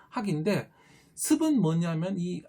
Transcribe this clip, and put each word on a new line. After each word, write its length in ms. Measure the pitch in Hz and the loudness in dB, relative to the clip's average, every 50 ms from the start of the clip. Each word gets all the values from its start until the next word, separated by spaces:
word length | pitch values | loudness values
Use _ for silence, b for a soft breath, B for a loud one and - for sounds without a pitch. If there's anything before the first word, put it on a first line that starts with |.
| B B | B B
학인데, 600 | - 254 208 202 156 151 156 208 185 131 - b b b b b b b b b b | -8 -6 -2 -2 -2 0 0 0 0 -2 -4 b b b b b b b b b b
습은 460 | - - - 311 294 320 311 294 233 | -8 0 2 2 4 4 2 4 4
뭐냐면 560 | 175 160 165 170 170 170 160 156 175 190 202 180 | 4 2 2 2 0 0 -2 -2 -2 -2 -2 -4
이 240 | 175 180 175 - - | -4 -4 -6 -8 -10